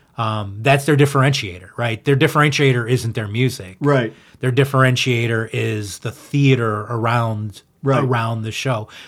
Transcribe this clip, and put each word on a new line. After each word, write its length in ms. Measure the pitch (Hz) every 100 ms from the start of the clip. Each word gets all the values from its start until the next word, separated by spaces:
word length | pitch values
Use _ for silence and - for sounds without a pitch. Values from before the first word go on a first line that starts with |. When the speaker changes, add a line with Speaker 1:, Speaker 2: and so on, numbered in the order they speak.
| _ -
Speaker 1:
Um, 420 | 110 110 101 101
that's 240 | 123 139 139
their 100 | 143
differentiator, 800 | 139 139 131 135 101 87 90 -
right? 260 | 120 113
Their 120 | - 135
differentiator 720 | 151 156 151 135 139 123 113
isn't 240 | 127 113
their 140 | 110 104
music. 500 | 107 131 - 92 92
Speaker 2:
Right. 320 | 139 139 113 - _ _
Speaker 1:
Their 120 | 131
differentiator 960 | 127 135 135 131 127 - 117 117 113 113
is 480 | 120 113 107 101 -
the 120 | 117
theater 720 | - - 143 139 127 117 104 104
around, 720 | 120 113 120 117 107 107 - _ _
Speaker 2:
Right. 180 | 135 135
Speaker 1:
around 400 | 135 123 113 113
the 80 | 110
show, 340 | 107 135 117 107 -